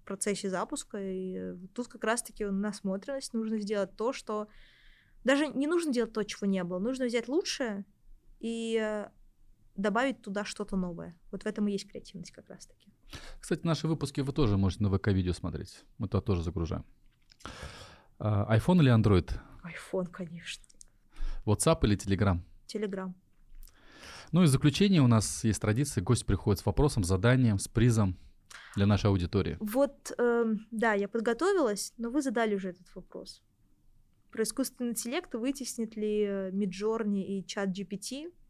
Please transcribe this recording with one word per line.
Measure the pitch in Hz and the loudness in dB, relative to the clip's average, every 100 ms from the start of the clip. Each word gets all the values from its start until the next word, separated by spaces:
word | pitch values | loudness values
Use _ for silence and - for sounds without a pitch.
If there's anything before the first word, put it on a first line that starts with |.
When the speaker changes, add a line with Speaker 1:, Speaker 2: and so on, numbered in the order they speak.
Speaker 1:
В | |
процессе | - 196 - 196 202 | -10 -6 -4 -2 -2
запуска. | 185 220 - - 208 | -4 -4 -6 -8 -8
И, | 196 190 185 185 | -6 -6 -6 -6
э, | 185 180 185 | -8 -10 -12
тут | - 240 | -10 -10
как | 226 | -6
раз-таки | 220 233 - - 208 | -2 -2 -4 -8 -4
насмотренность. | 196 208 202 196 190 190 277 - | -2 -2 -4 -4 -4 -4 -8 -6
Нужно | 226 220 220 | -4 -2 -4
сделать | 208 208 190 - | -2 -2 -4 -2
то, | 220 | -4
что... | 269 - 214 208 - - _ - _ _ - | -4 -6 -6 -6 -14 -20 _ -20 _ _ -6
Даже | - 277 302 | 2 2 2
не | - 294 | 0 0
нужно | 339 330 | 0 0
делать | 247 226 | 0 -2
то, | 220 | -2
чего | 208 - 202 | -6 -4 0
не | 196 | 0
было. | 175 180 | -2 -2
Нужно | 208 262 254 | -2 -2 -2
взять | 240 226 | -2 0
лучшее | 294 - - 247 202 196 _ - - _ - | -2 -2 -4 -4 -6 -10 _ -20 -20 _ -10
и, | 226 226 226 226 | -8 -6 -2 -2
э, | 214 214 202 _ - _ - _ - - | -2 -4 -8 _ -20 _ -20 _ -20 -4
добавить | 202 202 269 247 | -2 0 0 -2
туда | - 202 | -8 -6
что-то | 202 - 208 196 | -6 -8 -4 -4
новое. | 180 170 165 170 - | -4 -6 -12 -14 -14
Вот | 196 | -8
в | 220 | -6
этом | 214 208 | -2 -2
и | |
есть | 196 - | -2 -6
креативность | - - 175 170 | -16 -16 -16 -16
как | - - | -18 -20
раз-таки. | - - _ _ _ - - - - | -20 -20 _ _ _ -18 -16 -14 -14
Speaker 2:
Кстати, | - 170 | -4 -2
наши | 170 151 160 | 0 0 0
выпуски | 156 139 - | -2 -2 -2
вы | 143 | -2
тоже | 139 127 101 | 2 4 4
можете | 95 - | 2 2
на | 104 | 0
В | 95 | 2
К | - | 2
Видео | 95 90 | 2 2
смотреть. | 87 85 - - - - _ | -2 -4 -6 -10 -14 -20 _
Мы | 107 | -2
туда | 101 | -2
тоже | - 92 | 2 0
загружаем. | 85 85 80 80 - _ _ _ _ _ - - - - - - _ _ | 0 -2 -2 -4 -8 _ _ _ _ _ -18 -14 -14 -14 -20 -20 _ _
А, | 107 104 - 110 | 0 0 4 2
iPhone | - 180 | 6 6
или | 139 | 8
Android? | 117 104 95 - - - - | 6 8 6 4 -4 -6 -18
Speaker 1:
iPhone, | 170 - - 190 180 | -16 -14 -8 -6 -6
конечно. | - 175 170 - - - - - _ _ - - - - | -8 -12 -12 -12 -14 -16 -20 -20 _ _ -4 -4 -2 0
Speaker 2:
WhatsApp | 104 - 160 | 2 4 2
или | 127 101 | 4 2
Telegram? | - 95 101 87 - - _ | 0 2 4 2 -2 -20 _
Speaker 1:
Telegram. | 202 208 190 185 185 _ _ - - - _ - - - - - | -6 -6 -6 -8 -12 _ _ -20 -20 -20 _ -20 -20 -20 -18 -2
Speaker 2:
Ну | 165 | 4
и | 180 | 6
в | |
заключение | 131 147 143 202 180 | 6 4 4 4 6
у | 127 | 8
нас | 113 101 - | 6 4 -2
есть | 113 104 | 0 0
традиция. | 104 107 143 - | 2 2 0 -2
Гость | 90 120 - | 2 0 2
приходит | 98 - 98 | 0 2 0
с | - | 0
вопросом, | - 139 - | 2 2 2
заданием, | 87 92 113 131 123 104 | 2 2 4 6 4 2
с | - | 0
призом | - 120 113 101 87 - - _ - - - | 4 4 6 2 0 -12 -20 _ -20 -10 2
для | 101 | 4
нашей | 101 104 | 6 4
аудитории. | 98 87 101 87 - | 2 2 2 0 -2
Speaker 1:
Вот, | 214 233 277 277 - - | -2 2 2 0 -14 0
эм, | 240 233 233 214 - | 2 2 2 -2 -4
да, | 226 226 | -2 0
я | 208 202 | 2 0
подготовилась, | 233 220 233 349 403 262 208 - - | -2 0 0 2 2 2 0 -6 -8
но | 233 | -4
вы | 262 | 0
задали | 269 233 226 | 0 0 0
уже | 202 190 | 0 -4
этот | 175 - | -10 -16
вопрос. | - - - - - _ _ _ _ _ _ _ _ _ | -20 -16 -16 -16 -18 _ _ _ _ _ _ _ _ _
Про | - | -6
искусственный | 220 - 262 _ 240 | -4 -2 -6 _ -6
интеллект, | 226 233 285 349 | -4 -4 -6 -4
вытеснит | 233 240 277 247 - 226 220 | -4 -4 -4 -8 -6 -6 -4
ли, | 214 208 | -2 0
э, | 202 196 190 | 0 -2 -4
Midjourney | 190 202 180 214 226 214 202 | -2 -2 -2 -2 -2 0 -2
и | 190 196 | -2 -6
чат | 180 - 196 | -6 -4 -4
Джи | 185 | -4
Пи | 202 202 | -6 -8
Ти? | - 262 320 - | -8 -10 -12 -16